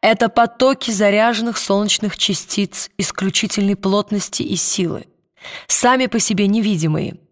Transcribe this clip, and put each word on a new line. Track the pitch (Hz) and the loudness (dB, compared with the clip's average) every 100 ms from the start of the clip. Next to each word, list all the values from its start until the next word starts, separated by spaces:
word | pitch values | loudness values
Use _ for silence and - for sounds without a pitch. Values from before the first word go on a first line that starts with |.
Это | 262 220 226 | 2 2 2
потоки | - 233 - 254 269 - | 2 0 2 2 2 -2
заряженных | 208 202 202 226 226 226 214 | 2 2 4 2 2 -4 -4
солнечных | - 196 208 - 214 - | 0 0 0 -2 -4 -4
частиц | - 190 - - 202 - - _ | -2 -2 -4 -4 -2 -4 -12 _
исключительной | 185 - 190 - 220 - 196 196 | -6 -2 -2 -2 -2 0 0 0
плотности | 190 196 208 208 - - | 0 0 0 -4 -4 -6
и | - 175 | -4 -4
силы, | - - 175 156 - _ _ _ - - - | -2 -2 -2 -4 -12 _ _ _ -18 -18 -4
сами | - 247 254 254 | 0 2 2 2
по | 233 | 0
себе | - 190 202 | 0 2 2
невидимые, | 214 214 190 156 151 180 - _ | 2 2 0 0 0 -4 -10 _